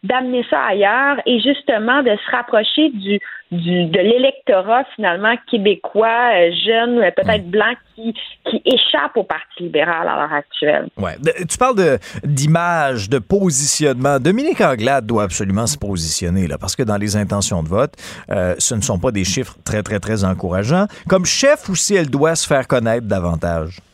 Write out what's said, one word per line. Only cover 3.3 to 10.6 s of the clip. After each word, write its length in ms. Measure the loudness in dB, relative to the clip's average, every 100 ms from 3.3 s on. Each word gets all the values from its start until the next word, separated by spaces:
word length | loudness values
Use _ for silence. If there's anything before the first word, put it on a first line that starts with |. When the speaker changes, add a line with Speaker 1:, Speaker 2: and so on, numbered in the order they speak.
| -18 -8
Speaker 1:
du, 340 | -4 0 0 2
de 120 | 2
l'électorat 840 | 4 4 2 0 0 0 4 0 0 -4
finalement 400 | -2 0 0 -2 -2
québécois, 800 | 0 2 0 -2 2 2 2 2 4
euh, 160 | 4 2 0
jeune, 340 | 2 2 2
euh, 120 | 2
peut-être 340 | 2 0 0 0
Speaker 2:
Mm. 40 |
Speaker 1:
blanc, 220 | 0 0 -2 _ -10
qui, 180 | -8 -8 -12 -12 -6
qui 120 | -2 2
échappe 500 | 2 2 0 0 -2
au 80 |
Parti 400 | -2 -6 -8 -12
libéral 440 | -4 0 0 0 -2
à 80 | -2
l'heure 180 | -2
actuelle. 540 | -2 -4 -4